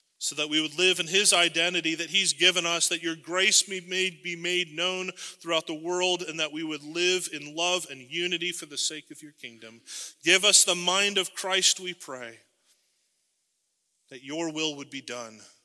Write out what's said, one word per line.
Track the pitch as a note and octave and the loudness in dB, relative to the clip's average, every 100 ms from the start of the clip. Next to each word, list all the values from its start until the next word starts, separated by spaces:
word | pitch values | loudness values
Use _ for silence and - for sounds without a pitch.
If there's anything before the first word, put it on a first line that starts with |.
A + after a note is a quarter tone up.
| _ _ | _ _
so | - C#3+ | -6 -4
that | D3+ | -2
we | D#3 | 0
would | D#3 | 0
live | D3 F#3 F3+ | 2 2 2
in | E3 | 2
his | F#3+ G#3 | 4 6
identity | F#3 E3+ D#3+ E3+ F3+ D#3+ D#3 | 6 4 4 0 0 -2 -2
that | D#3+ | 0
he's | F#3 F3+ | 0 2
given | C#3+ F3 F3+ E3+ | 4 4 4 2
us, | E3+ - | 0 0
that | E3+ | 0
your | E3+ E3 | -2 -6
grace | D3 F3+ G3+ G3 - | -4 2 4 4 2
may | F#3+ | -4
made, | F3 F#3 F#3 D#3+ | -4 -2 -2 -4
be | F3 E3+ | -8 -6
made | E3+ F3+ F3 | -2 0 -2
known | D3+ F3+ F#3 F#3 F3+ - - | -2 -2 -2 -6 -10 -14 -12
throughout | E3 D#3+ D#3 | -2 -2 -2
the | |
world, | D#3 E3 F3+ F#3 F3+ | -6 -4 0 2 2
and | F3 D#3+ | -2 -4
that | D#3 | -4
we | D3+ | -4
would | D#3+ D3+ | -6 -6
live | D3 D#3+ F3+ F#3 F3+ | -6 0 2 2 -2
in | D3+ D3 D#3 | -8 -8 -2
love | F3 F3+ D#3+ | 0 0 -2
and | C3+ B2+ | -12 -8
unity | E3 F3 F3 F3+ | -4 -2 -2 -4
for | E3 D#3 | -6 -8
the | C#3+ | -6
sake | - D#3 - | -4 -6 -12
of | D3+ | -18
your | D3+ | -20
kingdom. | C#3+ B2 A2+ A2+ A#2 - - - - | -18 -18 -18 -20 -20 -16 -14 -14 -2
Give | D3+ F#3+ | 4 4
us | G3+ - - | 6 6 6
the | F3 | 2
mind | F3 F#3 G3+ G3 | 2 2 2 0
of | F3+ | -2
Christ, | - G3 F#3+ F#3 - | -4 -2 2 4 2
we | F3+ | -4
pray, | E3+ - B2+ A#2+ A2+ _ _ _ _ _ _ _ _ _ _ _ _ _ _ _ _ _ | -10 -12 -12 -12 -16 _ _ _ _ _ _ _ _ _ _ _ _ _ _ _ _ _
that | C3+ | -14
your | C3+ D#3 E3 | -6 -2 -2
will | D#3 D#3 C#3+ | 0 -2 -4
would | C3 | -8
be | C3+ | -10
done | B2+ A#2+ A2+ A2 G2+ _ | -8 -8 -10 -16 -20 _